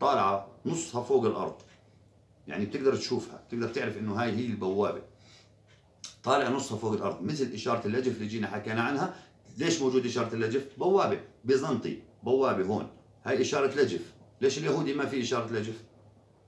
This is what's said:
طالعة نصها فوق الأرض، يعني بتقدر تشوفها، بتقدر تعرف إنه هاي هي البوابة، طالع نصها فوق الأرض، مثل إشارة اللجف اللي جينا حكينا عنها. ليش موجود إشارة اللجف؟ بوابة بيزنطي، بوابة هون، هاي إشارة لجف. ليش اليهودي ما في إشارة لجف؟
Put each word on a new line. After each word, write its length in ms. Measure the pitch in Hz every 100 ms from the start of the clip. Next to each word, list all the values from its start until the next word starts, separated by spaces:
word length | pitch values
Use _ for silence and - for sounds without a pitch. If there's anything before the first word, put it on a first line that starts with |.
طالعة 480 | 135 127 98 98 - - -
نصها 360 | - - 120
فوق 220 | 120 131
الأرض، 300 | 110 92 - - - - _ - - _ _ _ -
يعني 200 | 82 98
بتقدر 300 | 135 135 110
تشوفها، 460 | - 120 - - -
بتقدر 200 | 120 113
تعرف 300 | 135 120 104
إنه 240 | 107 101
هاي 100 | 120
هي 140 | 104 123
البوابة، 560 | 101 95 98 101 - - - - - - _ _ - _ _ - -
طالع 260 | 123 143 123
نصها 300 | 131 - 107
فوق 140 | 110
الأرض، 300 | 101 95 82
مثل 220 | 92 -
إشارة 420 | 123 104 127 117 -
اللجف 300 | 120 127 110
اللي 100 | 104
جينا 200 | 110 98
حكينا 360 | 104 110 117
عنها. 320 | 120 143 180 - - - - 110
ليش 240 | 165 165
موجود 240 | 135 127 120
إشارة 280 | 117 113
اللجف؟ 340 | 113 110 127 - -
بوابة 420 | 170 196 165 - - -
بيزنطي، 580 | 113 131 156 123 - - - -
بوابة 420 | 110 131 127 98
هون، 240 | 92 104 - - - -
هاي 160 | 117 127
إشارة 340 | 127 147 135
لجف. 400 | 139 127 - - - - -
ليش 180 | 135 135
اليهودي 360 | 151 131 135
ما 120 | 143 135
في 160 | 135
إشارة 300 | 113 123 113
لجف؟ 320 | 113 107 - - - - - _ _